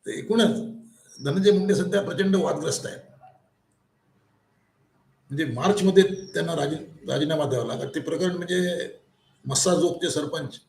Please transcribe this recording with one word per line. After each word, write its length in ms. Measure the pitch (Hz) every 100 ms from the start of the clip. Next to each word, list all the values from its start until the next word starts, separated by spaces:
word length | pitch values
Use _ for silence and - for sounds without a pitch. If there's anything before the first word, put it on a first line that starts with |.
| -
तर 40 |
एकूणच 400 | - 143 226 208 - - - - _ _ -
धनंजय 280 | 139 180 196
मुंडे 240 | 196 190 190
सध्या 260 | 180 196
प्रचंड 340 | 202 - 196 190
वादग्रस्त 500 | 160 151 - - -
आहेत. 140 | - - - - _ _ _ _ _ _ _ _ _ _ _ _ _ _ _ _ _ _ _ _
म्हणजे 160 | 139 143
मार्चमध्ये 580 | 117 175 202 190 185 185 190 -
त्यांना 220 | 170 165 160
राजी-, 540 | 143 156 - - -
राजीनामा 360 | 135 151 156 135
द्यावा 200 | 123 113
लागला. 260 | 113 - 160
ते 40 |
प्रकरण 360 | 156 165 180 175
म्हणजे 580 | 170 180 180 170 - - _ _ _ _ 131
मस्साजोगचे 640 | 139 190 175 170 - 175
सरपंच 500 | 147 147 160 139 -